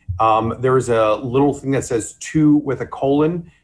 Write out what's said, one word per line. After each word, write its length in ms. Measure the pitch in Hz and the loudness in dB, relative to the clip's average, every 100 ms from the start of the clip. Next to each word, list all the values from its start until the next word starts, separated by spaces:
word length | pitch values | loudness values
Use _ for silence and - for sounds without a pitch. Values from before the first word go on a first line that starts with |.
| - 90 | -8 0
um, 360 | 113 110 113 117 | 2 2 0 -2
there 180 | 127 131 | 0 2
is 100 | 120 | 2
a 280 | 113 107 107 | 2 2 0
little 360 | 131 127 143 | -2 0 0
thing 180 | 139 135 | 0 -4
that 120 | 135 | -4
says 300 | - 117 - | -2 -4 -6
two 420 | - - 156 151 147 | -12 -4 2 4 4
with 220 | 139 123 | 2 -6
a 60 | 120 | -8
colon. 680 | - 135 143 156 175 170 _ | -4 0 2 0 -2 -10 _